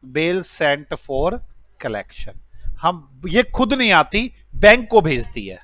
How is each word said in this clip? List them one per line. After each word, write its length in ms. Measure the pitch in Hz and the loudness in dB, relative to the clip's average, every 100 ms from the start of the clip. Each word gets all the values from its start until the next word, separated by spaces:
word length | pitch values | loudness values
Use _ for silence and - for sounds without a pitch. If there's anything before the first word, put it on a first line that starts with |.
| 131 | -8
bill 320 | 135 165 185 170 - | -4 -2 -2 -6 -2
sent 400 | 151 143 147 151 | -2 -2 -4 -14
for 340 | - 135 160 240 - - - _ 131 | -6 -2 -2 -4 -10 -18 -20 _ -8
collection। 500 | 104 - - - - - - - - | -8 -10 -10 -10 -10 -18 -8 -6 -2
हम, 420 | 165 175 139 131 175 | -2 -4 -12 -14 0
ये 160 | 190 | 0
खुद 320 | 247 - 247 | 0 0 0
नहीं 180 | 269 233 | 2 4
आती, 400 | 175 147 208 247 - - | 4 4 -2 -4 -10 -12
बैंक 340 | - 208 240 220 | 4 6 6 4
को 100 | 226 | 2
भेजती 460 | 160 131 110 117 98 | 4 -2 -4 -10 -12
है। 120 | 92 | -14